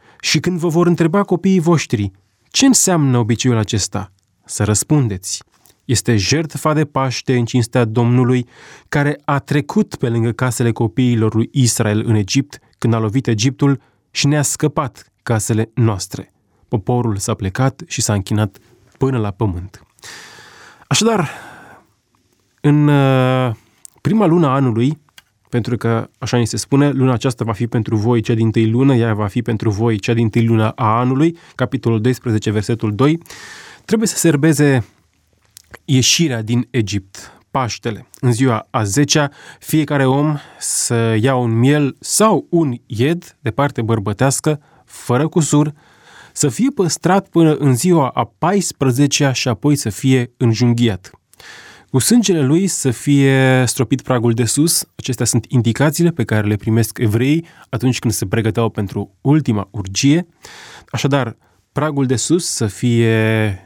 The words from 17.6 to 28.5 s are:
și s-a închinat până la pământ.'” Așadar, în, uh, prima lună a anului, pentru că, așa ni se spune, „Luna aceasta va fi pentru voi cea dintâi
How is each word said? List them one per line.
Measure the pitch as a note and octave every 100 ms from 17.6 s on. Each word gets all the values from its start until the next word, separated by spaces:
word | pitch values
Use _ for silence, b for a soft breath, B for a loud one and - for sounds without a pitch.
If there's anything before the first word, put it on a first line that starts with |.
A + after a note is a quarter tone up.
| C3+ - -
și | -
s-a | -
închinat | G#2 F#2+ G#2+ G#2+ _ b b b b
până | C3+ B2+
la | G#2
pământ.'” | G2 G#2+ E2+ F#2+ - _ _ B B B B B B B B B
Așadar, | - A3 G#3+ D3 B B B B B B B _ _ _ _ _ _
în, | D3 D3 D3
uh, | C#3+ C3+ C3 B2+ B2+ B2+ G#2+ b b - _
prima | C#3 A3 F#3+
lună | F3 D3
a |
anului, | C3+ C3 A2+ B2+ D#3 _ - _ _ -
pentru | A#2+ A2+ A#2+
că, | A#2 A2+ - -
așa | A#2 B2
ni | A2+
se | A2+
spune, | - C#3 C#3+
„Luna | C3 C3
aceasta | B2 C3+ A#2+
va | A#2
fi | G#2+ A#2+
pentru | B2 A2 A2
voi | A2 A#2+
cea | A2+
dintâi | A2+ A2+